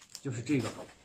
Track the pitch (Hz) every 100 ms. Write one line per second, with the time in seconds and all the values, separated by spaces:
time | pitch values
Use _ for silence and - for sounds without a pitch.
0 | - - 139 120 117 139 110 - - -